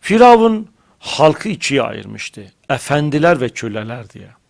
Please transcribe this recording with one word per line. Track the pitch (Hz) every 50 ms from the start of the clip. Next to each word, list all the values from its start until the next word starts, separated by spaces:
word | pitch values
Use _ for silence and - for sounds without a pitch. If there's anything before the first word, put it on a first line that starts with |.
Firavun | - - 196 226 247 247 240 226 226 226 220 214 220 - _ _ _ _ _ _
halkı | - - - - 147 156 151 - - 220
ikiyə | 196 - - - 139 135
ayırmışdı, | 117 113 104 107 101 101 107 107 - - _ 110 101 95 _ _ _ -
əfəndilər | 139 127 - - 139 147 147 151 139 151 156 170 175 139 123
və | 117
kölələr | _ - - 113 104 110 107 110 120 123 113 98 _
deyə. | 107 95 98 _ _ _